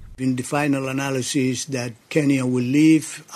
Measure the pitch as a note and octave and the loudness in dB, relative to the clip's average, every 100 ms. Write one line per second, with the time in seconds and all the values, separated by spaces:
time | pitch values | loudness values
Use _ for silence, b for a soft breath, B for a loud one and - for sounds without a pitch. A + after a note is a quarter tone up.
0 | - - C3 B2+ B2 D3 D3 C#3 C3+ C3+ | -14 -6 -4 -2 -2 -2 0 0 -2 -4
1 | C#3 C3+ A#2+ C#3+ C3 A#2+ - C3 B2 A2 | -2 -2 -2 0 0 -2 -4 -6 -6 -10
2 | - D#3+ C#3+ C#3 B2+ B2+ B2 C#3+ D#3 D#3 | -4 0 2 2 2 0 2 4 6 6
3 | - - - | 2 -14 -16